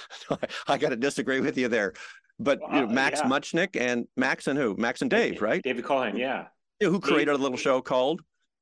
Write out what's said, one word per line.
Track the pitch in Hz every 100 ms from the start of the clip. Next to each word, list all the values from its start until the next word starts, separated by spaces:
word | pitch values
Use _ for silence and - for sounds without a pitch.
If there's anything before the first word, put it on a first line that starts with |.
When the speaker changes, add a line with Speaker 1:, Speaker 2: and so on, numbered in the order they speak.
| - - -
Speaker 1:
<laughs> | 139 - - -
I | 139
gotta | 143 120
disagree | 139 139 127 131
with | 131 131
you | 127
there." | 113 101 - - - _ -
But, | 120 135
Speaker 2:
Well, | - 147
Speaker 1:
you |
know, | 123
Speaker 2:
uh, |
Speaker 1:
Max | 120 135 135
Speaker 2:
yeah. | 139
Speaker 1:
Muchnick | 139 147 165 190 -
and | 123 120 - -
Max | 131 156 -
and | 139
who? | 131 95
Max | 117 131
and | 135
Dave, | 208 196 87
Speaker 2:
Da-, | 101
Speaker 1:
right? | 156
Speaker 2:
David | 135 123 117
Cohen, | 139 123 101
yeah. | 127 117 85 _ _ -
Speaker 1:
Yeah, | 202
who | 185
Speaker 2:
Dave |
Speaker 1:
created | - 160 147 143
a |
little | 135 127
show | 147 131
called | 127 131 127 165 - _ _ _